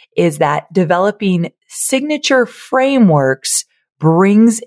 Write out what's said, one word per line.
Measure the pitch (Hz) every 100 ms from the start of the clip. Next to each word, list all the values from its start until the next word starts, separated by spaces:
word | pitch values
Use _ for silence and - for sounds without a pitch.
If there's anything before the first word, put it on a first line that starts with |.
| _ -
is | 175 147
that | 151 147 -
developing | 175 170 175 196 202 202 180 170 _ _
signature | - - 262 294 302 294 262 233
frameworks | - - 262 269 269 208 151 131 131 - - - _ _ -
brings | 151 165 196 208 233 226